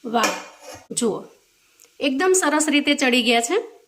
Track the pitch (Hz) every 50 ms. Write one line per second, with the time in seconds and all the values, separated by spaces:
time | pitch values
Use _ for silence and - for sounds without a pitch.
0 | - 233 220 233 220 - - - - - - - - - - - - _ - -
1 | 240 220 170 113 - - - _ _ _ _ _ _ _ _ _ - _ _ _
2 | - 285 262 269 370 381 370 370 349 294 294 311 302 320 294 294 285 294 285 294
3 | 277 254 240 254 226 240 233 233 233 240 349 466 - - - - _